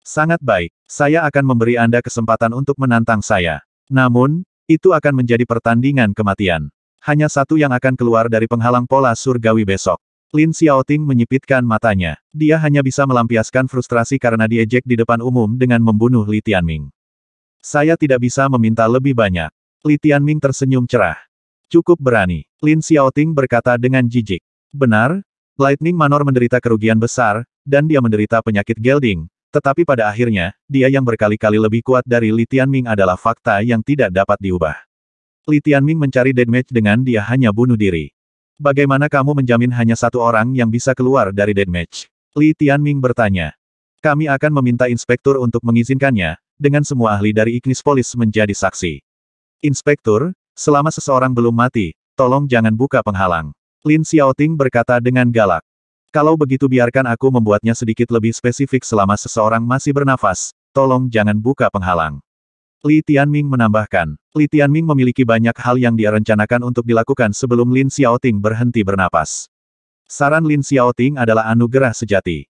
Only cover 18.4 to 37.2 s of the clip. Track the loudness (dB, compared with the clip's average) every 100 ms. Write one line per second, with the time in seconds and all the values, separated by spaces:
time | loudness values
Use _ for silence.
18.4 | 0 2 2 2 0 0 0 0 0 -2
19.4 | -6 _ _ _ -2 0 2 2 0 0
20.4 | -2 -2 0 0 0 0 -2 -4 -16 _
21.4 | _ _ _ -2 2 0 2 0 0 -4
22.4 | -8 _ 0 0 2 2 2 2 -2 0
23.4 | 0 0 0 0 0 0 0 -2 -4 -8
24.4 | _ _ _ -2 0 2 0 -2 -8 _
25.4 | _ -2 0 0 0 0 2 2 2 0
26.4 | 0 0 0 0 2 0 0 -2 -2 -2
27.4 | -8 _ -2 0 2 0 2 0 0 -2
28.4 | -2 -4 -4 -2 0 0 0 -4 -8 _
29.4 | _ -4 -2 -2 0 0 0 0 -2 -2
30.4 | -4 -10 _ 0 2 2 0 0 -2 0
31.4 | 0 2 0 -2 0 0 2 0 0 0
32.4 | 0 0 0 0 -2 0 0 0 -4 -4
33.4 | -2 -2 0 -2 -2 -2 0 0 0 -2
34.4 | -2 -2 -4 -6 -16 _ _ _ _ _
35.4 | -2 0 2 2 2 0 0 0 0 0
36.4 | 0 0 0 -2 0 0 0 -2